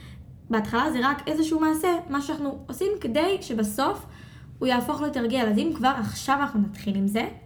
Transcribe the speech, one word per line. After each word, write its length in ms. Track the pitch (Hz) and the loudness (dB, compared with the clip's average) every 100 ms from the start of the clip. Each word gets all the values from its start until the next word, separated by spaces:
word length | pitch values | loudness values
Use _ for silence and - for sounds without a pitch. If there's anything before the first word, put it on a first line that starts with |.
| - - - - - | -16 -18 -18 -14 -2
בהתחלה 420 | 220 208 226 294 | 0 2 2 2
זה 60 | 247 | 2
רק 200 | 269 285 - | 2 0 0
איזשהו 340 | 311 320 320 | 0 2 2
מעשה, 280 | 311 311 359 339 277 | 2 4 2 0 0
מה 120 | 277 | -4
שאנחנו 380 | 277 311 277 269 - | -2 -4 -4 -6 -8
עושים 260 | 254 392 415 | -2 -2 0
כדי 360 | 254 294 349 381 | 0 2 2 0
שבסוף 640 | - 226 208 262 302 403 - - - - - - | -2 -2 0 2 0 0 -8 -18 -18 -18 -18 -2
הוא 100 | 254 | 2
יהפוך 320 | 247 240 285 | 2 0 -2
להיות 160 | 294 269 | -2 0
הרגל. 300 | 233 262 220 | 0 2 4
אז 80 | 208 | 4
אם 140 | 330 | 2
כבר 180 | 302 254 254 | 2 2 2
עכשיו 420 | 208 - - 277 | -2 -2 0 2
אנחנו 200 | 277 214 | 2 2
נתחיל 360 | 196 - 208 196 | 0 -2 -2 0
עם 100 | 196 | 2
זה 220 | 220 370 - | 0 -2 -6